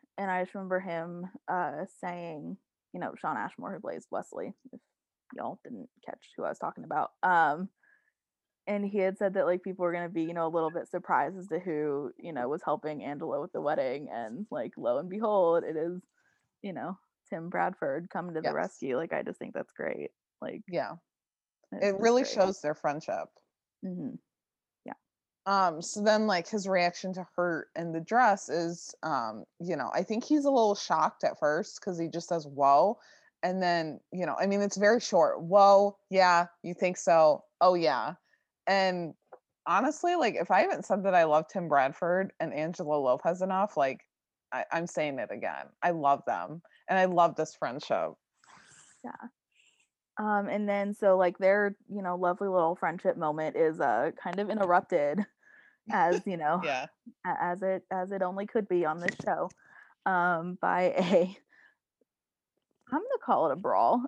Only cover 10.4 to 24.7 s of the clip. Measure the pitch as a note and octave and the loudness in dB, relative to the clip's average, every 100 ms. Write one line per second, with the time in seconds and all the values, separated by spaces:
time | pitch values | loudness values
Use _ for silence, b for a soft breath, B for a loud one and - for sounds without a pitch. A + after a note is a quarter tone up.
10.4 | E3 E3 D#3+ E3 - F3+ - D3 D3 F#3+ | -2 0 -2 -4 -6 -6 0 0 0 -4
11.4 | F#3 E3 F#3 D3+ D3+ C#3+ C#3 - - D3 | -6 -6 -4 -2 -2 -2 -6 -10 -10 -6
12.4 | B2 D#3 - D3+ D3+ D3+ G#2+ C#3+ D#3+ C#3+ | -4 -4 -2 -4 -4 -8 -8 -8 -6 -6
13.4 | F3 - D3 D#3 C3 C#3 C#3+ G#2+ A2 C3 | -6 -6 -2 0 -2 -4 -8 -10 -10 -10
14.4 | G#3+ D3 A#2 - A#2+ B2 F3+ G3+ A3 G#3 | -10 -8 -8 -6 -2 -2 -4 -4 0 2
15.4 | E3+ E3 - D#3+ E3+ F3+ - _ _ _ | 4 2 0 -4 -4 -6 -12 _ _ _
16.4 | _ _ G3+ D3+ D3 F#3+ _ _ - E3+ | _ _ -12 -8 -8 -10 _ _ -12 -10
17.4 | E3 F3+ F3 F#3 D3 C#3 F3 F3+ F3 D#3+ | -6 -2 -2 -2 -4 -4 -6 -8 -6 -4
18.4 | - D#3+ F#3 - C#3 B2+ E3 - - - | -4 -2 -4 -6 -4 -4 -2 -4 -6 -8
19.4 | E2+ - - - D#2 - C#2+ _ _ - | -10 -10 -10 -8 -6 -6 -10 _ _ -16
20.4 | - - - E3+ A#2+ E3+ _ _ _ _ | -12 -12 -8 -6 -6 -10 _ _ _ _
21.4 | _ _ - F#3+ G3+ G3 A3+ B3 C#4 - | _ _ -14 -2 -2 2 4 4 2 2
22.4 | F#3+ G3 D3 D3+ D3+ D3 - F#2+ - _ | 2 0 -4 -2 -2 -4 -4 -6 -8 _
23.4 | _ _ _ _ F#3+ F3+ D3 - _ _ | _ _ _ _ -10 -8 -8 -12 _ _
24.4 | _ _ _ | _ _ _